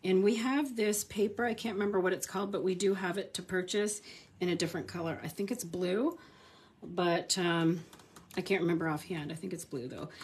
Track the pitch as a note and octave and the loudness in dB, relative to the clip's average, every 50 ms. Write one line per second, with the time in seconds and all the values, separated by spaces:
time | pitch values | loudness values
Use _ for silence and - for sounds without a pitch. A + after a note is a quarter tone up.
0 | - F#3 F#3+ F#3 F#3+ G3+ A#3 A3+ A3+ C4 C4+ C#4+ D4+ C#4 B3 A3+ G#3+ G#3+ G#3 G#3 | 2 6 4 6 6 6 4 4 2 2 2 2 0 0 0 0 2 2 2 0
1 | - - - G3+ G3+ G3 - - A#3+ A#3+ A3+ A3+ - A3+ G#3 F#3+ G#3 G3+ G3+ F#3+ | -2 -4 0 0 0 0 2 0 0 0 0 -2 -4 -4 -2 0 0 2 2 4
2 | F3+ F#3 F#3 - - - - G3+ G3+ G3 G3 F3+ D3+ F#3 F#3 F3+ G3 G3 G3 F#3+ | 4 4 2 0 -4 -4 -4 -4 -2 -2 -2 0 0 0 0 2 2 2 2 2
3 | F#3+ F3+ F3 G3+ F#3 - - - F3+ - F#3 F#3 F3+ F#3 - G#3 G#3 G#3+ G#3 - | 0 -2 -2 -2 -4 -6 -8 -10 -8 -4 -2 -2 -2 0 0 0 0 0 -2 -4
4 | - - - - - - - - F3+ F3+ F3 E3+ F3 E3 - F3 - - - F3 | -8 -14 -20 -20 -20 -20 -6 -2 0 0 2 2 0 0 0 -4 -6 -6 -6 -4
5 | E3 E3 D#3 - - D#3+ - - G3 G3 B3 A#3 - E3+ E3 F3+ F#3 F3+ F#3 G#3 | -4 -4 -4 -4 -6 -10 -6 -4 -4 -4 -2 -4 -6 -6 -4 -2 0 0 2 2
6 | B3 D#4+ F4 - - - - - - - - - - - - - - - F3 F3 | 2 0 0 -2 -14 -20 -20 -20 -20 -20 -20 -20 -20 -20 -20 -18 -14 -8 -2 2
7 | F3+ F3 E3+ E3 - - - F#3+ F3+ F3 E3+ E3+ E3 E3 E3+ F3 - - - - | 4 4 4 2 2 0 0 0 2 2 4 4 4 4 4 2 -2 -10 -18 -20
8 | - - - - - - - - F3 - G3 F#3 E3 E3+ E3+ E3 E3+ D#3+ D#3 D3+ | -20 -20 -20 -20 -20 -8 -6 -6 0 0 0 2 2 2 2 2 0 0 -2 -2
9 | - - F#3+ D#3+ D3 D3 D#3+ D#3+ - F#3+ F3+ E3 - - - C3+ A#2 B2+ - G2 | -4 -6 -6 -6 -4 -6 -8 -6 -6 -6 -6 -8 -8 -8 -8 -8 -6 -6 -8 -8
10 | - - - - | -10 -10 -12 -14